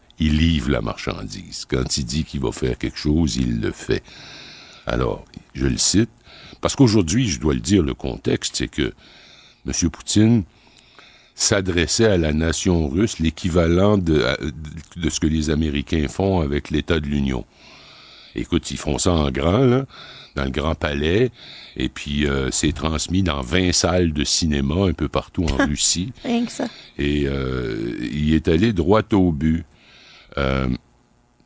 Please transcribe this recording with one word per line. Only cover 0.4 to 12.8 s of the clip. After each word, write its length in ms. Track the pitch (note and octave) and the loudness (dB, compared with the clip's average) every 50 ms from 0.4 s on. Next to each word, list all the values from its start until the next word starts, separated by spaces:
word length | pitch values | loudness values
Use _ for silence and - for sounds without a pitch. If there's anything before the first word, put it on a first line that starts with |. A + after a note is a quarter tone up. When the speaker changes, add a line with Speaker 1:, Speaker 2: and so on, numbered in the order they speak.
| D#2+ E2 E2 C#2+ A#1+ C#2 | 4 4 2 2 0 0
Speaker 1:
la 100 | C2+ A#1 | 0 0
marchandise. 840 | A1 A1 - - - - F2 F2+ - - G2 F#2+ E2+ D#2+ - - - - | -2 -4 -6 -6 -6 -8 -6 -8 -10 -12 -12 -14 -14 -14 -14 -12 -8 -4
Quand 280 | C2+ B1+ C2 C2+ - | -2 -2 -2 -2 -2
il 80 | D2+ B1+ | -4 -4
dit 200 | A1+ C#2+ D#2+ D2 | -2 -2 -4 -4
qu'il 160 | - - C#2 | -4 -4 -4
va 120 | B1+ A1+ | -4 -4
faire 240 | - - C2 B1+ B1 | -4 -2 -2 -4 -2
quelque 220 | - A#1 A#1 - - | -2 -6 -6 -6 -4
chose, 380 | - D2+ D2+ E2 E2 C2+ - | 0 2 2 2 2 2 0
il 240 | C2 B1+ A#1+ A1+ A1 | 0 -2 -2 -2 -2
le 100 | G1+ G1+ | -4 -6
fait. 320 | - - - - - - - - - - - - - - - - - - - - - - - | -6 -6 -4 -4 -4 -4 -4 -10 -20 -20 -20 -20 -20 -20 -20 -20 -20 -20 -20 -20 -20 -12 -6
Alors, 380 | - A#1+ B1 B1+ A1 G1+ - - - - - - _ - | -4 -2 -2 -2 -2 -4 -6 -10 -16 -20 -20 -20 _ -6
je 120 | C2 C2+ | -2 -2
le 120 | C2 B1 B1 | 0 0 0
cite, 320 | - - F2 G2+ A#2 - - _ _ - - - - - - - | 0 0 2 2 0 0 -4 _ _ -20 -20 -20 -20 -20 -10 -6
parce 160 | - - - | -4 -2 2
qu'aujourd'hui, 520 | - C3+ G#2+ G#2 A2 E2 D#2 F#2+ C3 C3 G2 | 4 4 4 6 4 4 2 2 0 0 0
je 120 | C#2+ A#1 | -2 -2
dois 140 | C#2+ D2+ C2+ | 0 0 0
le 60 | A#1+ | 0
dire, 220 | - - G#2 F#2+ | 2 2 4 4
le 120 | D#2 C2 B1+ | 4 2 -2
contexte, 600 | - - C2 A1+ - - B1 B1 - - - - | -4 -6 -6 -6 -4 -2 -2 -2 -2 -2 -4 -6
c'est 120 | - B1+ - | -4 -6 -4
que 240 | - D2+ C2+ G#1+ - _ - - - - - - - - - - _ _ - | -2 -2 -2 -2 -4 _ -20 -20 -20 -20 -20 -20 -20 -20 -20 -20 _ _ -8
Monsieur 240 | C2+ - - E2+ D#2+ | -6 -2 0 0 -2
Poutine 540 | - - - - - G#2 A2 A2+ A#2+ A2 F2+ - _ _ _ _ _ - - _ _ - - - - _ _ _ _ | -2 -4 -4 0 4 4 6 6 4 4 2 -2 _ _ _ _ _ -20 -20 _ _ -20 -20 -20 -20 _ _ _ _
s'adressait 720 | - - - A2 G2+ F#2+ F#2 E2+ F2 E2 - - - A2+ | -2 0 2 2 2 0 0 2 2 2 2 2 4 4
à 120 | G#2+ F#2+ F2 | 4 4 4
la 140 | D#2+ D#2 | 2 2
nation 560 | D2+ D#2 D#2+ E2 D#2 - - F#2+ F2 E2 | 2 2 2 0 0 0 2 2 2 2